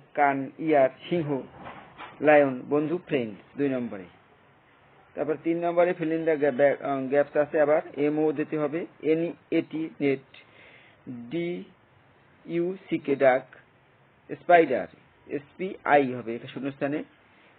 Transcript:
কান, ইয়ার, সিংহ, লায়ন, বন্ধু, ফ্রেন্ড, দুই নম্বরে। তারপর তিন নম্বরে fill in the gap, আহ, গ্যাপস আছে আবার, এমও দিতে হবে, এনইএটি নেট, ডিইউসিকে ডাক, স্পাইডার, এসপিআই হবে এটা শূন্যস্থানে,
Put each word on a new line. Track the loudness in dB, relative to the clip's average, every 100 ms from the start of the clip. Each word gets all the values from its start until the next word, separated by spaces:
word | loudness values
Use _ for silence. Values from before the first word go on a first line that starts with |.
| _
কান, | 0 2 2 -6 -6
ইয়ার, | 2 4 4 0 -4
সিংহ, | -4 -2 -4 -6 -16 -18 -18 -20 -20 -20 0
লায়ন, | 6 6 6 0 -2
বন্ধু, | -2 0 -4 -2
ফ্রেন্ড, | -4 -4 -10 -16 -4
দুই | -2
নম্বরে। | -2 -6 -10 -16 _ _ _ _ _ _ _ _ _ _ -8
তারপর | -4 -4
তিন | -2 -2 0
নম্বরে | 2 2
fill | 2
in | -2
the | -2 0 2
gap, | 0 4 2 2
আহ, | -4 -4
গ্যাপস | 0 0 0 0
আছে | 0 2
আবার, | 2 2 0 -2
এমও | -2 0 0
দিতে | -2 -4 -4
হবে, | -4 -4 -8 -6
এনইএটি | 0 0 0 -8 -4 -4 -2 -8 -8 -2
নেট, | -2 -2 -6 -20 -20 -20 -20 -20 -20 _ -16
ডিইউসিকে | -14 -8 -6 -6 -8 -12 _ _ _ _ _ _ _ -8 -4 -4 -6 -6 -6 -2 4
ডাক, | 4 4 -2 -20 _ _ _ _ _ _ -16
স্পাইডার, | -10 4 6 6 0 -4 -14 _ _ -10
এসপিআই | -10 -10 -10 -10 -6 2 4 4
হবে | -4 -8 -10
এটা | -10
শূন্যস্থানে, | -8 -8 -6 -6 -6 -8 _ _ _ _